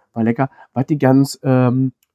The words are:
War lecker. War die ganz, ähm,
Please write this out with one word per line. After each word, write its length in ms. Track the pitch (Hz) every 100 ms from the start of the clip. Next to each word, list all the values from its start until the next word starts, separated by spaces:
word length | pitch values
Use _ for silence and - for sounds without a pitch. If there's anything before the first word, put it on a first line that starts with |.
| _
War 100 | 117
lecker. 280 | 113 117 131 _ _
War 120 | -
die 140 | 135 151
ganz, 400 | 131 135 139 -
ähm, 500 | 139 127 127 127 131 - _